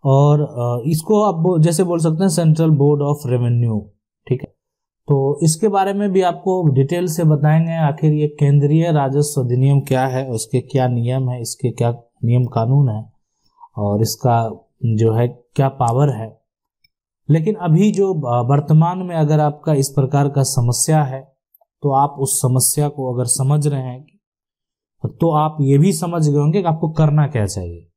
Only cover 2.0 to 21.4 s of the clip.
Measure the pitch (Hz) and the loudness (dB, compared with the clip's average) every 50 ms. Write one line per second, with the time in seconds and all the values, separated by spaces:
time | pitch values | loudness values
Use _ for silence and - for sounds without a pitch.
2 | 160 165 160 156 190 190 156 180 170 160 156 160 165 160 151 135 139 147 147 143 | 0 -2 0 0 0 0 0 2 2 2 2 4 4 2 4 4 4 2 2 2
3 | 143 143 147 147 - 120 123 123 123 120 120 120 120 117 110 104 104 - _ _ | 0 -2 -2 -4 -2 -2 -2 0 0 0 0 0 0 0 -2 -4 -6 -10 _ _
4 | _ _ _ _ _ - 123 123 - - _ _ _ _ _ _ _ _ _ _ | _ _ _ _ _ -6 -4 -4 -4 -14 _ _ _ _ _ _ _ _ _ _
5 | _ - 147 135 135 135 147 143 165 160 156 - 220 214 202 196 190 196 196 202 | _ 0 0 0 2 -2 -2 0 0 -2 0 0 -2 0 0 0 0 0 -2 -2
6 | 208 202 185 190 185 175 170 160 - 190 185 185 175 151 127 135 135 143 170 175 | -2 0 0 2 2 0 -2 -2 -2 -2 -2 2 2 2 2 2 0 0 0 -2
7 | 180 180 160 175 170 156 151 147 147 151 156 160 165 165 165 165 156 143 147 - | -2 -2 -2 0 2 2 2 2 2 2 2 2 2 0 -2 -2 -2 -2 -2 0
8 | - 156 151 151 151 147 147 - 147 143 143 143 139 143 151 160 165 175 156 147 | 0 0 2 2 -2 -2 -2 0 2 2 4 4 4 4 2 2 2 2 0 0
9 | 139 135 131 147 147 147 - 147 123 120 120 127 131 139 139 139 135 - 131 127 | 0 0 0 -2 -2 -2 -2 -4 -2 -2 0 2 2 2 2 2 0 0 -2 0
10 | 131 135 127 131 135 131 120 107 - - - 127 - - - 135 127 123 123 120 | 0 -2 -2 -4 -6 -4 -6 -8 -8 -4 -4 -4 -4 -2 -2 0 0 0 0 -2
11 | 117 120 127 135 131 123 123 123 113 - - _ - 120 110 - 117 117 117 - | -2 -2 -2 -2 -4 -4 -6 -8 -10 -12 -10 _ -4 -6 -2 -2 -2 -2 -2 -6
12 | _ _ _ _ - 113 120 127 127 117 - 117 113 117 135 143 143 123 107 110 | _ _ _ _ -2 0 2 2 0 0 -2 -2 0 2 2 2 2 0 -2 -6
13 | 107 - _ _ _ _ _ _ _ _ _ _ - - _ 110 104 101 104 104 | -10 -14 _ _ _ _ _ _ _ _ _ _ -20 -18 _ -6 -4 -2 0 0
14 | 113 110 - - - 127 120 117 113 110 110 - _ _ _ _ - 117 113 107 | 0 -2 -4 -2 0 0 0 2 0 -4 -8 -12 _ _ _ _ -4 -2 0 2
15 | 113 113 110 113 120 123 - - _ _ _ - 139 135 135 - 127 117 117 127 | 2 2 2 2 -2 -2 -4 -10 _ _ _ -2 -2 -2 0 -2 -2 -2 2 2
16 | 147 143 127 110 113 110 110 _ _ _ _ _ _ _ _ _ _ _ _ _ | 0 0 0 -4 -10 -14 -16 _ _ _ _ _ _ _ _ _ _ _ _ _
17 | _ _ _ _ _ - 147 165 160 214 208 214 175 170 156 170 202 214 175 175 | _ _ _ _ _ 0 0 2 2 -2 -4 -2 0 2 2 4 4 2 2 2
18 | 196 190 185 156 131 120 117 123 120 120 143 143 147 147 156 156 160 170 180 185 | 0 0 0 -4 -4 -2 -2 -2 0 2 0 0 2 4 4 4 4 2 0 -4
19 | 185 180 175 160 156 147 156 151 151 147 147 - - 160 156 139 139 - - - | -8 -6 -2 -2 0 2 2 2 0 0 -2 -4 -4 -2 0 0 0 -2 -2 -2
20 | 135 131 143 139 143 147 143 143 135 - - - 120 120 120 - - - 156 156 | -2 0 0 0 0 0 0 -2 -2 0 0 0 0 0 0 -2 0 2 2 0
21 | 147 131 131 135 135 _ _ _ | 0 -2 -6 -12 -14 _ _ _